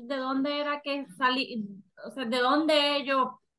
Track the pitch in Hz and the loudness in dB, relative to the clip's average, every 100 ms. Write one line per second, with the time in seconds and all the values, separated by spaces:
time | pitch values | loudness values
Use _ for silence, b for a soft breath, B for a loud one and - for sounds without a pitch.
0 | 240 277 262 269 277 285 294 294 285 277 | -6 -4 -2 0 0 -2 -2 -4 -4 -6
1 | 269 - 262 262 262 233 202 196 - - | -6 0 0 2 -2 -6 -8 -12 -20 -16
2 | - 269 233 254 254 294 311 302 285 285 | -14 -8 -2 2 4 4 4 4 4 0
3 | 269 269 262 - _ | 0 0 0 -4 _